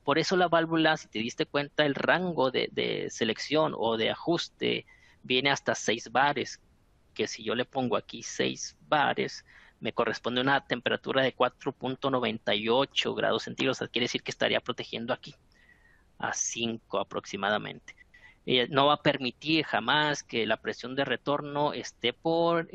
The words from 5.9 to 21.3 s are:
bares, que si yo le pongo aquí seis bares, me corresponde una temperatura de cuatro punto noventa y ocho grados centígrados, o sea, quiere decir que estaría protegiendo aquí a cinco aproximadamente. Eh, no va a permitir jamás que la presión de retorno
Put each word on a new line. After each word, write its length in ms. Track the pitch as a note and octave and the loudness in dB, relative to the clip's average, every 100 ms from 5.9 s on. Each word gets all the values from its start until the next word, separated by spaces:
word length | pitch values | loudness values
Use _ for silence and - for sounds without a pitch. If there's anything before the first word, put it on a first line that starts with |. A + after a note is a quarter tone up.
| A2+ - | -4 0
bares, 480 | A#2+ C#3+ C3+ A2 - _ _ _ _ _ | 2 2 0 -4 -10 _ _ _ _ _
que 140 | - G#2+ | -4 -4
si 160 | - | -4
yo 100 | A#2+ | -4
le 120 | F#3+ - | -2 -2
pongo 320 | C#3 B2+ G2 | -2 0 0
aquí 260 | - A#2 | -4 -12
seis 520 | A2+ - C3 C3+ - - - | -8 -2 -2 -4 -10 -12 -2
bares, 560 | D3+ B2+ B2 C3 - - - - - | 0 2 0 -4 -6 -18 -20 -20 -8
me 140 | A#2 | -4
corresponde 480 | - A2+ A2 A#2 B2 | 0 0 0 -2 0
una 240 | C3 C#3 - | 2 2 0
temperatura 560 | B2+ A#2+ A2 B2+ C3 | -2 0 -2 0 0
de 120 | C3 | 2
cuatro 380 | - B2 - - | 2 0 0 -8
punto 380 | - B2+ C3 C#3 | -6 -6 -4 0
noventa 460 | C3 A#2+ A2+ - G#2+ | 0 0 -2 -2 0
y 120 | A2 | 2
ocho 460 | A#2+ C#3 - B2 | 2 2 -2 -2
grados 300 | A2 G#2 A2 | 0 0 0
centígrados, 340 | - A#2 C3 B2+ | -2 -2 0 0
o 80 | A2+ | -2
sea, 40 | |
quiere 160 | A#2 A#2+ | -2 -2
decir 180 | B2 | -4
que 80 | - | -6
estaría 280 | - A#2 A2 | -2 0 0
protegiendo 540 | - A#2+ A#2 A#2 A#2 | -2 -8 -8 -8 -4
aquí 220 | - - - _ _ _ _ _ _ _ - | -6 -8 -20 _ _ _ _ _ _ _ -10
a 160 | A2+ | -6
cinco 640 | G#2 - A#2 A#2 A2+ - G2 | -4 -6 -4 -4 -4 -4 -4
aproximadamente. 960 | G2 G2 - G2+ G2 G#2+ G#2 F#2+ - - - - - _ - | -4 -6 -8 -4 0 0 -2 -12 -18 -20 -20 -20 -20 _ 0
Eh, 220 | B2+ B2 | 2 4
no 180 | C3+ C#3+ | 4 6
va 80 | D3 | 4
a 60 | |
permitir 640 | D#3 C#3 B2+ - D3 D#3+ | 2 2 -2 -6 -2 0
jamás 580 | C#3+ G#2 A2+ C#3+ D3+ C#3+ | 2 0 2 2 2 -2
que 240 | - A#2+ G#2+ | -4 -2 0
la 120 | A2 | -2
presión 400 | A2+ G#2+ B2 C3 | -4 -6 -6 -2
de 80 | C#3 | -2
retorno 640 | A#2+ - | -2 -2